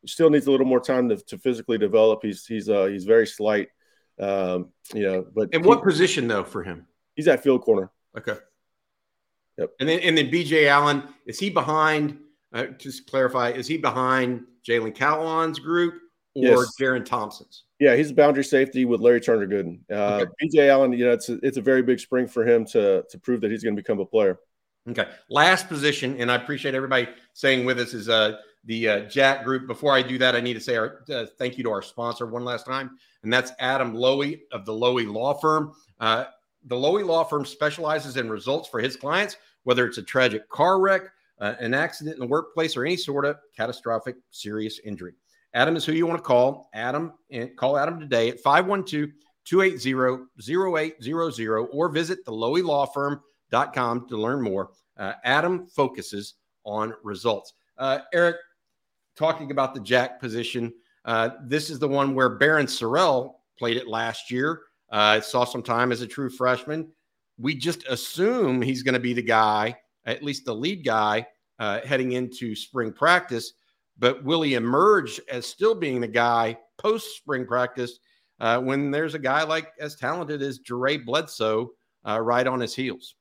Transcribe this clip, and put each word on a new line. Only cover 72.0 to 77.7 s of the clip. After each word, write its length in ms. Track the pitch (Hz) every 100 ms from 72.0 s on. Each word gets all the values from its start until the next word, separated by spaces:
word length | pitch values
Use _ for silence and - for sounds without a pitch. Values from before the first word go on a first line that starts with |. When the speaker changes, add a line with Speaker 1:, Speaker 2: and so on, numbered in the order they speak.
| 127
Speaker 2:
into 420 | 123 127 123 120
spring 380 | 107 - 131 113
practice. 600 | - 151 175 175 117 - _ _ _ _ _
But 260 | 123 127
will 180 | 135 165
he 120 | 151
emerge 640 | 127 117 135 190 202 127 107 -
as 180 | 127 117
still 280 | - 208
being 260 | 220 165 127
the 80 | 117
guy 500 | 117 120 117 113 117 _ _
post 380 | 214 226 - -
spring 300 | - 135 117
practice, 520 | 123 123